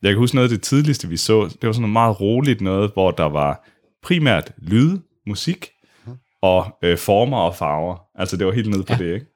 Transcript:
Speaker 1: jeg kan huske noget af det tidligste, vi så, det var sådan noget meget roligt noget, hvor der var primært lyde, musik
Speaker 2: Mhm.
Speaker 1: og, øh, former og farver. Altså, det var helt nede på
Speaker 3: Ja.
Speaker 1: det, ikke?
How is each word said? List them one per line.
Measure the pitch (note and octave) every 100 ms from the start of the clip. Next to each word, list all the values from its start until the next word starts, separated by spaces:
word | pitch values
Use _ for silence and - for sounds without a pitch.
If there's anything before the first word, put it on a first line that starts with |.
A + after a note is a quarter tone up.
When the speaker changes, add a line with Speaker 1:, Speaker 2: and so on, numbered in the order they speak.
Speaker 1:
jeg | G2
kan | G2+
huske | B2 C3+
noget | B2
af | A2+
det |
tidligste, | - C#3 D3+ C#3+ F#2+
vi | E2
så, | - A2 F#2 E2
det | A#2
var |
sådan | A2
noget | A2+
meget | A2 A#2 G2
roligt | G2 A#2+ C#3+ A2+
noget, | F#2+ F#2+ G#2
hvor | G2+ F#2
der | E2 D#2
var | D2 C#2+ C#2+ _ _ _ _
primært | - F3+ D3+ F#2+ - -
lyde, | D#2+ G#2+ D3 F#3+ - _ -
musik | G2+ - F3+ - _ _ _ -
Speaker 2:
Mhm. | B2+ _ _
Speaker 1:
og, | F#2+ F#2 F#2 -
øh, | F2 E2+
former | - G2+ B2 C3+
og | E2+ -
farver. | D#2 D2+ E2 F2 _ -
Altså, | F#2 F#2
det | F#2+
var |
helt | A#2 A2
nede | G2+
på | F#2+
Speaker 3:
Ja. | A#2+ F2
Speaker 1:
det, |
ikke? | F2+ C3+